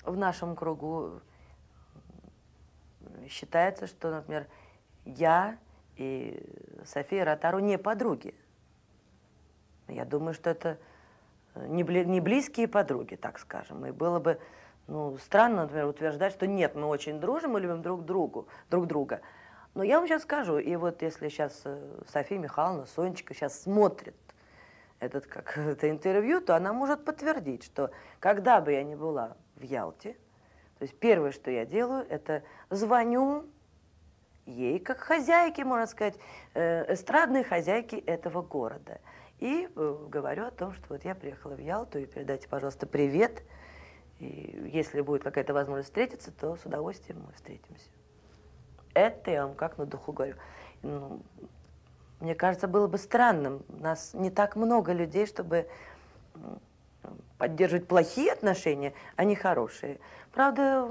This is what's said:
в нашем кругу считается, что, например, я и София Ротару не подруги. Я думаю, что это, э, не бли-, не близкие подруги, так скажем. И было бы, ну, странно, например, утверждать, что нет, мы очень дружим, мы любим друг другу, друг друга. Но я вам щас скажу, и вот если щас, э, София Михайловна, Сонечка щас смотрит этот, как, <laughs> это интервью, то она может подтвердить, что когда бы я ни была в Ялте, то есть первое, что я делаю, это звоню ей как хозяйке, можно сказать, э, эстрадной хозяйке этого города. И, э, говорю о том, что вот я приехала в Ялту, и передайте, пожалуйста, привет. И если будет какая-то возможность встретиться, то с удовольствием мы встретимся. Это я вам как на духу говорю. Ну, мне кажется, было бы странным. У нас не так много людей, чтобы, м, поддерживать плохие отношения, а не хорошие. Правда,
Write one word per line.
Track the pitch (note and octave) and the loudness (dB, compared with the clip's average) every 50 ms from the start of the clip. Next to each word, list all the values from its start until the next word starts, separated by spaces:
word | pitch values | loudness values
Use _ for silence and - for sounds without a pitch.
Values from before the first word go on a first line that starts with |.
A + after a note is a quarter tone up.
| - | -8
в | - F3+ | -4 -2
нашем | F#3+ G3 F#3 F3 - - F3 E3+ | 0 0 0 0 0 -4 -6 -6
кругу | - E3+ D#3+ D#3+ D3 C#3+ D#3 E3 D#3+ C3 D#2+ E2+ - - - - - - - - - - _ _ - - - - - - - - - - - - _ _ _ _ _ - - _ - - - _ _ - - - - B3 - | -4 -4 -4 -4 -4 -4 -4 -4 -4 -6 -6 -10 -12 -18 -20 -20 -20 -20 -20 -20 -20 -20 _ _ -20 -20 -20 -20 -20 -20 -20 -20 -20 -20 -20 -20 _ _ _ _ _ -20 -20 _ -20 -20 -20 _ _ -20 -20 -20 -18 -18 -16
считается, | - - - - - E3+ F3 F#3+ F#3+ F#3+ G3 F3+ | -14 -14 -8 0 2 4 4 4 2 -2 -8 -12
что, | - - - E3 | -10 -6 -6 -4
например, | D#3+ D#3 D3+ D3+ D3+ D3+ C#3+ - - - - - - _ _ _ - _ - | -4 -6 -6 -6 -6 -6 -6 -8 -14 -20 -20 -20 -20 _ _ _ -20 _ -18
я | - C3+ B2+ E3 D#3+ E3 F3 F#3+ G#3 A3+ A3+ - - - - _ _ - | -14 -2 2 4 6 6 6 4 2 -4 -8 -16 -20 -20 -20 _ _ -12
и | - C3 C3+ C3+ C3 B2 - - - - - G1+ G1+ G1+ G1+ - - - | -10 -8 -6 -6 -6 -6 -8 -10 -12 -14 -16 -18 -18 -18 -18 -20 -20 -18
София | - - C#3+ C#3+ - F#3+ G3 F3+ | -8 -6 -6 -4 -2 0 2 2
Ротару | D#3 D3+ D3+ - E3 F3+ G3 | 2 2 2 2 2 2 2
не | G3 G#3 G3+ F#3 | 2 2 2 2
подруги. | F#3+ G3+ A3+ G3+ A#3 A#3 D3+ - - - - - _ _ _ _ _ _ _ _ _ _ _ _ _ _ _ _ _ _ _ _ - _ _ _ _ _ _ _ _ - | 0 -2 -2 0 0 0 0 -2 -4 -12 -16 -16 _ _ _ _ _ _ _ _ _ _ _ _ _ _ _ _ _ _ _ _ -20 _ _ _ _ _ _ _ _ -12
Я | - A#2+ B2 | -10 -8 -6
думаю, | B2 D3 D3 D#3 E3 E3 | -4 -2 -2 -2 -4 -6
что | - - E3+ | -2 -2 -2
это, | D#3+ E3 - E3+ D#3 - - - - - - - - _ _ _ _ _ _ _ - | -2 0 -2 -4 -4 -6 -10 -20 -20 -20 -20 -20 -20 _ _ _ _ _ _ _ -14
э, | - - | -12 -8
не | B2+ D3+ F3 F3 | -2 -2 0 0
бли-, | D#3+ F3 F3+ F3+ | 2 2 2 4
не | F3 F#3 F#3 | 4 2 2
близкие | E3+ - A3 C#4 C#4 - - - A#3 A3+ | 4 4 2 2 2 0 0 0 0 2
подруги, | - G#3 F#3+ - C#3+ B2 B2 - - | 4 2 2 2 0 -4 -4 -8 -10
так | - - - - - | -10 -10 -12 -12 -14
скажем. | - - - - - - - C#2+ C3+ | -16 -14 -12 -12 -12 -12 -12 -10 -10
И | C3 | -10
было | C3 - D#3+ E3+ F3 E3+ | -4 -2 0 0 2 2
бы, | C#3 E3 E3 - - - - - - - - _ _ | 2 2 0 0 -4 -12 -20 -20 -20 -20 -20 _ _
ну, | - D3 D3+ D3+ C#3+ C3+ C3 | -10 -6 -6 -6 -6 -6 -10
странно, | - - - G3+ A3+ A#3+ A3+ F#3+ D#3+ | -4 2 6 6 6 6 4 2 0
например, | D3 C#3 D#3 D3 | 0 -2 -2 -2
утверждать, | D3 D3 - D#3 D#3 D3 D3 F3+ G3 G3 | -2 -2 -2 -2 -2 0 0 0 0 0
что | - F3+ | 0 -2
нет, | F#3+ G3+ G3 E3+ C#3+ - | 0 2 2 2 2 2
мы | D3 D3 | 0 -2
очень | D3+ D3+ C#3+ - D3+ D3+ D3+ | 0 -2 -2 -2 -6 -6 -4
дружим, | D3+ G3 C4 D#4+ E4 D4 A#3 | -2 -2 -2 0 0 0 0
мы | G3+ | 0
любим | F#3+ F3 E3+ E3 E3 | 0 -2 -4 -4 -4
друг | F3 F#3 F3+ E3 | -6 -6 -6 -4
другу, | D#3 F#3 F#3+ E3 B2 - A2+ G#2+ - - - - - | -2 0 0 0 0 -2 -8 -10 -12 -16 -20 -4 0
друг | - F3+ F3 | 0 2 2
друга. | F3 D#3+ D3+ C#3 D3+ A#2 - - - - - - - - - - - _ | 2 0 -2 -2 -2 -4 -8 -8 -14 -20 -20 -20 -20 -20 -20 -20 -10 _
Но | G3+ G3 | -2 2
я | G3+ C4+ D#4+ | 4 4 4
вам | F4 | 4
щас | E4 D#4+ D#4 D#4 | 4 0 0 0
скажу, | - D4 D4 B3+ F3+ D#3 D3 | -2 -4 -2 0 0 0 0
и | - - F3 | 0 0 -2
вот | E3+ E3+ F3 E3+ - - | 0 -2 -2 -2 -2 -4
если | D#3+ D#3+ - D3+ D3+ | -6 -4 -4 -8 -6
щас, | D3 - D3+ C#3 - - - | -4 -2 -4 -4 -4 -8 -10
э, | C#3+ C#3 C#3+ C#3+ C#3+ - - - - | -10 -10 -10 -12 -14 -14 -16 -16 -4
София | - D3 C#3+ - G3+ G3 | -4 -4 -2 -2 -4 -6
Михайловна, | D#3+ C#3+ - - D#3 F3+ F#3 D#3+ C3 | -6 -4 -2 0 0 0 0 -2 -6
Сонечка | B2 - - E3+ F#3 F3 - - - - | -6 -4 -2 -2 -2 -2 -6 -10 -14 -8
щас | - D#3 C#3 - - - | -6 -6 -6 -6 -6 -4
смотрит | F#3 G3 G#3 G#3 F#3 G3 - - - - - _ - - _ _ - - - - - - - - - _ _ | 2 6 6 6 6 4 0 -8 -16 -18 -18 _ -20 -20 _ _ -20 -20 -20 -20 -20 -20 -20 -20 -20 _ _
этот, | A#2+ B2 B2 C#3 C3+ | -8 -6 -4 -6 -8
как, | - - - - - - D3+ | -8 -12 -12 -10 -8 -6 -4
<laughs> | |
это | D3+ D3+ C#3+ D3 - D3+ | -2 -2 0 2 2 2
интервью, | D#3 D3+ - F#3+ F#3+ G3+ G#3 A#3+ E4 C4+ | 2 2 0 2 4 4 4 4 2 2
то | - - E3+ | 4 4 4
она | E3 F3+ F#3+ G#3+ | 4 4 2 0
может | B3 C4+ C#4 D4 D4 D4 | 0 0 0 0 0 -2
подтвердить, | - D4+ - C#4+ D#4 D#4 C#4+ F3 C#3 B2+ A#2 - | -4 -6 -2 -2 -2 -2 0 -2 -4 -6 -6 -10
что | - - - C#3+ B2+ - - - - - - | -8 -4 -4 -4 -4 -4 -10 -18 -20 -16 0
когда | - - - G3+ F#3+ B3+ A#3+ G3+ | 2 4 4 6 6 8 8 8
бы | D#3 D3 D3 | 8 4 2
я | C3+ C#3 | 2 0
ни | D3 D3+ | -2 -6
была | D3 D3+ D#3+ D3+ C3+ A#2 A2+ - - - _ _ | -4 -4 -2 -2 -2 -2 -4 -8 -14 -20 _ _
в | C3+ B2+ | -18 -10
Ялте, | B2+ C3+ B2 G#2 E2 - - - G3+ B3 - _ _ _ _ _ _ _ - - _ _ _ | -6 -4 -4 -4 -4 -8 -10 -12 -14 -14 -14 _ _ _ _ _ _ _ -20 -20 _ _ _
то | - | -10
есть | C#3 - - | -10 -6 2
первое, | - A#3 G#3+ F3+ D3+ C#3 C3 | 6 6 6 6 6 2 -2
что | - - C#3 | -4 -4 -4
я | B2+ A#2+ A2+ | -2 -2 -2
делаю, | B2+ D3+ G#3+ A#3+ A#3+ C4 C4+ A#3+ - | -2 0 0 0 0 0 -4 -4 -4
это | - D3 - - D#3 D3 - - - - - - | -6 -6 -4 -4 -4 -4 -4 -8 -18 -20 -10 -6
звоню | F#3 G3 A3 G#3+ B3 A#3+ A#3 A#3 A#3+ B3 C4+ C#4 C#4+ D4 D#4+ D4+ - - _ _ _ _ _ _ _ _ - - _ _ _ _ _ _ _ | -2 -2 2 4 4 4 4 4 4 4 4 2 0 -2 -4 -10 -16 -20 _ _ _ _ _ _ _ _ -20 -20 _ _ _ _ _ _ _
ей | - B2 A#2+ B2+ B2 C#3+ F#3 | -14 -8 -2 -2 0 0 -2
как | - - - - | -2 -4 -6 -6
хозяйке, | - - D#4 E4 C4 B3+ E4 E4+ F4 E4 D#4 - C#4 | 0 0 0 2 4 6 6 6 6 4 2 -2 -2
можно | C4 B3+ A#3 A3+ | 0 0 0 0
сказать, | A3 - - G#3+ G#3 G3 - - - - - - - - | -2 -2 -2 -2 -2 -2 -4 -12 -20 -20 -20 -20 -8 -2
э, | - E3+ E3+ E3+ E3 D#3 - F3+ | 0 2 2 2 0 0 0 -2
эстрадной | F3 - - E4 D4+ E4 C4 C4 C4+ B3 | -2 0 2 4 4 6 6 4 2 2
хозяйке | - F#3 E3+ D#3 E3+ G3 A#3 A#3 A#3 - - | 2 0 0 0 0 0 0 -2 -4 -8 -6
этого | - - E3+ E3 - F3 D#3+ F3+ E3+ | -2 -2 -2 -2 -2 -4 -4 -4 -6
города. | - - D3 A#2+ A2+ - - - - - - - - - - - - - - | -4 -4 -4 -4 -4 -6 -8 -12 -14 -16 -16 -16 -20 -20 -20 -20 -20 -10 -6
И, | - A#3+ C#4+ E4+ F4+ F4+ - | -4 -2 -2 -2 -2 -4 -4
э, | - D#3 D3+ C#3+ D3+ D3+ D3+ | -2 -2 -2 -2 -4 -8 -6
говорю | D3+ D3+ C#3 C3+ C#3 E3 A3 | -6 -4 -2 -2 -4 -4 -4
о | B3 - | -8 -6
том, | - F3+ G3 F#3 | -6 -8 -8 -8
что | - - - | -10 -12 -12
вот | D3+ C#3 - | -12 -8 -6
я | F3 F#3+ | -8 -8
приехала | F#3 F3+ C#3 C#3 - - D3 C#3+ | -6 -8 -12 -12 -12 -12 -12 -12
в | - | -10
Ялту, | - D3+ F3+ G#3+ A#3+ - - D3 | -6 -4 -4 -4 -4 -6 -6 -8
и | C3+ | -8
передайте, | C3+ - - C#3+ C#3 C#3 C3+ - | -8 -10 -8 -6 -4 -6 -6 -4
пожалуйста, | - - C#3 C#3 C#3 C3+ - - | -6 -6 -4 -4 -4 -6 -6 -6
привет. | D3+ - D3+ D3 C#3 C#3 E3 A3 B3 - - - - - - - - - - - - - - - - - - | -2 0 2 2 2 4 4 4 2 2 -4 -14 -18 -20 -20 -20 -20 -20 -20 -20 -20 -20 -20 -20 -20 -20 -16
И | - - - - - - - - - - - | -14 -14 -12 -12 -14 -12 -12 -10 -10 -4 -2
если | D#3+ D3+ - - C#3+ | -2 -2 0 -2 -2
будет | C#3+ C#3 D3 C#3 - | 0 0 0 0 0
какая-то | C3+ C3+ D3 C3 - C#3+ | 0 -2 0 0 2 2
возможность | C#3+ C#3+ C3+ C#3 C#3 C#3 - | 0 0 0 -2 -4 -6 -4
встретиться, | - G3+ B3 B3+ - - - - | 0 0 0 0 -2 -8 -16 -18
то | - - - D#3 E3+ | -10 -6 -6 -6 -6
с | E3+ - | -6 -8
удовольствием | - - D3 D3+ F3 G3 - - - - E3 D3+ | -8 -6 -6 -6 -6 -8 -10 -14 -16 -16 -16 -16
мы | D3 - | -18 -20
встретимся. | - - - - - - - - - - - _ - _ _ _ - - - - - - - - - - - - - - - - | -20 -20 -20 -20 -20 -20 -20 -20 -20 -20 -20 _ -20 _ _ _ -20 -20 -20 -20 -20 -20 -20 -20 -20 -20 -20 -20 -20 -20 0 4
Это | - G3 A3+ A3 - - - E3+ | 4 4 4 2 -2 -4 -2 0
я | D3 C#3+ | 0 -2
вам | C#3 C#3+ | -2 -4
как | - D#3+ E3 - | -4 -6 -6 -4
на | - D3 | -6 -8
духу | C#3+ C#3+ C#3 - - C#3+ | -8 -8 -10 -10 -8 -6
говорю. | - C3 C#3 C3 - - - - - - - - - - | -4 -4 -6 -6 -10 -16 -20 -20 -20 -20 -20 -18 -12 -10
Ну, | C#3 D3 C#3+ C#3 C#3 - - - - - - - - - - - - - - - - - - - - - - | -8 -8 -8 -8 -10 -12 -14 -16 -18 -20 -20 -20 -20 -20 -20 -20 -20 -20 -20 -20 -20 -20 -20 -20 -20 -16 -8
мне | D#3+ E3 E3 | -6 -4 0
кажется, | D#3+ - F#3 F#3 F3+ - F#3+ | 2 2 2 2 2 0 2
было | F3 G#3 G#3 | 4 4 4
бы | G3 E3 | 4 2
странным. | G3+ - - - A#3+ B3 A#3+ G3+ D#3+ C#3+ C3 C#3 C#3 - - | -2 -2 2 4 6 8 6 6 4 2 -2 -4 -6 -10 -14
У | - - D3+ | -12 -6 -4
нас | D#3+ - - - - - | -2 -2 -4 -6 -10 -4
не | - F#3+ F#3 | -2 -2 0
так | F#3 G3 G#3 G3+ - | 2 2 2 2 2
много | G#3 A3+ A#3 A#3+ A#3 F#3+ D#3 F3+ | 0 2 4 4 4 4 2 0
людей, | F3 E3+ D#3+ D3+ F#3+ G#3 | 0 0 0 0 0 0
чтобы, | G#3 - - - E3 E3+ E3+ E3 - - - - - - - - - - - - - - | 0 -2 -6 -4 0 0 0 0 -2 -8 -18 -18 -20 -20 -20 -20 -20 -20 -20 -20 -20 -20
м, | - - - - - - - _ _ _ _ _ _ - - - - - - - | -16 -14 -14 -14 -16 -18 -20 _ _ _ _ _ _ -18 -18 -18 -18 -20 -20 -4
поддерживать | - - E3 E3 D#3 F#3 E3+ E3 F3 F3 - | -2 -2 -2 2 4 4 4 4 0 2 6
плохие | F3+ G#3 B3 A#3+ - B3 C#4+ G4 B4+ | 6 6 6 6 2 2 2 2 2
отношения, | - - G#3 F3+ F#3+ - E3 D3 C#3 C#3+ C#3 - - - - - | 4 2 2 2 4 2 0 0 0 -2 -4 -6 -8 -14 -8 -2
а | - F3+ | 2 2
не | G#3 G#3 | 4 2
хорошие. | G3+ - F#3+ E3+ C3+ A#2 A2 - - - C#3+ C#3+ - - - - - - - - | 2 2 2 2 2 0 -2 -4 -8 -10 -10 -10 -12 -14 -20 -20 -20 -20 -4 2
Правда, | - C4+ C#4 C#4 C#4 C#4 C4+ C4+ C4 B3 A#3 | 4 4 4 6 4 4 4 4 2 0 -2